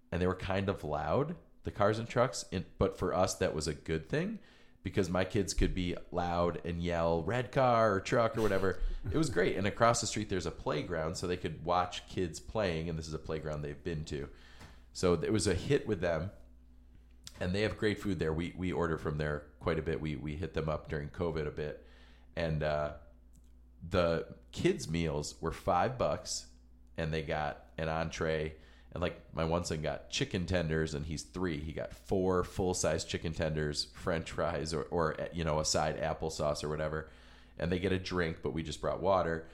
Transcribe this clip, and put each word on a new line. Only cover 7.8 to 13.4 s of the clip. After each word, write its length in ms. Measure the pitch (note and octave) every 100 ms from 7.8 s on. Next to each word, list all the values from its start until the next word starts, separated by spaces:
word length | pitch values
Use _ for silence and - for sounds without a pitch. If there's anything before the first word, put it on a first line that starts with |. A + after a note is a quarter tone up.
| A2+
or 60 | F#2+
"Truck," 360 | - B2 A2+ A2+
or 60 |
whatever. 380 | G#2+ F#2+ F#2+ F2+ - - G#2
It 40 | B2
was 140 | D#3
great. 260 | - F3 -
And 100 | B2+
across 340 | - A#2 A#2+
the 60 | G#2
street, 220 | A2+ G#2
there's 160 | F#2 E2
a 40 |
playground, 640 | - - D3 G2+ E2 D#2+ -
so 100 | F#2
they 100 | F2+
could 280 | F2+ D2+
watch 420 | D#2 F2 F2 - -
kids 320 | - F2+ D#2
playing, 480 | - A2 G2 D#2+ E2
and 100 | D#2+
this 80 | D#2
is 60 |
a 40 | D#2
playground 440 | - D#2